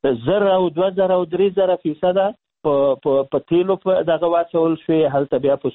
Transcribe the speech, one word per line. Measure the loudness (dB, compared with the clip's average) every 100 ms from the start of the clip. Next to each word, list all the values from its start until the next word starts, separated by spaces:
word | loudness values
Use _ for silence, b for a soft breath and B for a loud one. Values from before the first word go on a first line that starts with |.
| -4
زر | -2 -2 0 2
او | 2 0
دوه | 0 -2
زره | 0 0
او | 0 -2
درې | 0 0 2
زره | 0 0
فیصده | -4 -2 0 0 0 -4 _ _
په، | -2 0 0 0
په، | 0 0 0
په | -4
تیلو | -2 0 0 -2
په | 0 0
دغه | 0 0 0
واچول | -2 -2 -2 0 -2
شوې. | -2 0 2 0
هلته | -2 -2
بیا | 0 -2
په | -2